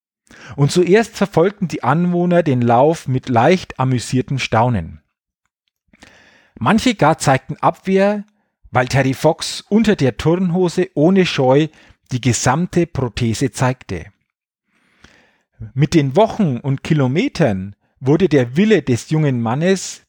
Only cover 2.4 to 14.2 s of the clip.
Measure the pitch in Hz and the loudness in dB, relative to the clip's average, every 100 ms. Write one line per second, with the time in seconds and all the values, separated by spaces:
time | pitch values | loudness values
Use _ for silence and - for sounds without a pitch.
2.4 | 160 127 120 117 147 165 - 127 - 120 | 2 0 2 4 4 0 -4 -4 0 2
3.4 | 131 180 - - 131 127 - 127 - 135 | 2 2 -2 -4 -2 -2 -2 -4 -2 -6
4.4 | - 110 123 113 82 80 _ _ _ _ | -2 0 0 -2 -6 -14 _ _ _ _
5.4 | _ _ _ _ _ _ - _ _ _ | _ _ _ _ _ _ -20 _ _ _
6.4 | _ - 110 214 262 226 151 160 - 131 | _ -6 0 2 0 2 0 2 2 0
7.4 | - 151 135 170 - 190 196 208 202 _ | -2 -2 -2 -2 -2 0 2 -2 -8 _
8.4 | _ _ _ 123 127 135 135 131 156 165 | _ _ _ -2 0 0 0 0 0 -2
9.4 | - - - 208 220 190 127 - 151 175 | -6 -12 -2 0 2 2 0 0 -2 0
10.4 | 190 170 180 175 180 - 156 190 175 - | 0 0 0 0 -4 2 2 4 2 0
11.4 | 127 135 156 - _ _ _ 127 127 113 | 2 2 2 -6 _ _ _ -4 -2 0
12.4 | - 135 180 - 170 - 123 - 117 107 | 0 -2 -2 -2 -2 -4 -6 -4 -4 -2
13.4 | 135 - 131 123 - 92 98 _ | -4 -2 -4 -4 -10 -14 -14 _